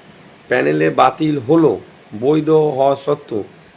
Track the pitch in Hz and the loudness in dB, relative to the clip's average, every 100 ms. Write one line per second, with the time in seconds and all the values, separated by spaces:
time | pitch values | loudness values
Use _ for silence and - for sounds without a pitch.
0 | - - - - - 123 139 156 156 131 | -20 -20 -20 -20 -4 -2 0 0 0 2
1 | 127 - 156 143 113 165 147 92 - - | 2 0 -4 -4 0 2 2 0 -8 -20
2 | - 104 131 156 151 156 151 131 139 135 | -18 -4 0 0 2 2 0 0 0 0
3 | - 147 - 110 92 - - | -4 -6 -6 -8 -8 -16 -20